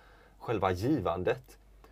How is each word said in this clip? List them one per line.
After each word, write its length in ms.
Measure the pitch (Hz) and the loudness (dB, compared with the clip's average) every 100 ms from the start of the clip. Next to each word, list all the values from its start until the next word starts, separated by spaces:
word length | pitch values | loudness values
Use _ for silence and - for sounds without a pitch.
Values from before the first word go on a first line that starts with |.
| - - - - | -20 -20 -20 -12
själva 320 | - 110 95 | -4 0 0
givandet, 840 | 90 117 151 87 87 92 127 - - - - - | 0 0 0 0 0 0 -2 -6 -20 -20 -20 -20